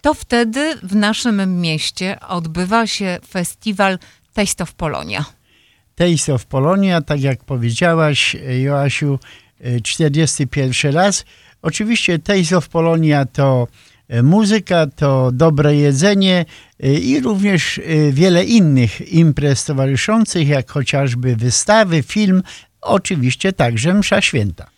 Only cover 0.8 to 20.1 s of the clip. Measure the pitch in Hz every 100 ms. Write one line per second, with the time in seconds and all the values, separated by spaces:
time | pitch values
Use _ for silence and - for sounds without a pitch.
0.8 | 185 202 208 220 247 208 190 180 170 156
1.8 | - - 185 196 - 180 165 160 180 226
2.8 | 226 - 196 180 - 190 175 - - 196
3.8 | 196 185 - _ _ - 202 - 170 -
4.8 | 165 95 76 95 - _ _ _ _ _
5.8 | _ - 175 160 - 131 - 139 139 196
6.8 | 196 175 147 147 135 127 - 131 117 113
7.8 | 175 165 156 143 - - 135 127 135 143
8.8 | 143 - 147 135 - - _ _ 120 120
9.8 | 107 - 160 143 160 - 139 - 131 123
10.8 | 147 147 196 196 - _ _ _ - 156
11.8 | 214 233 - 170 - 202 165 180 - 165
12.8 | 165 165 160 147 131 - 139 127 120 _
13.8 | _ _ _ 117 127 196 214 220 - 175
14.8 | 156 - 143 135 131 123 165 147 147 147
15.8 | 147 135 185 202 190 180 165 - - _
16.8 | 131 143 180 277 254 202 202 185 - -
17.8 | - 160 151 135 190 175 190 233 170 135
18.8 | 117 - - 165 165 143 143 135 - 139
19.8 | 135 135 -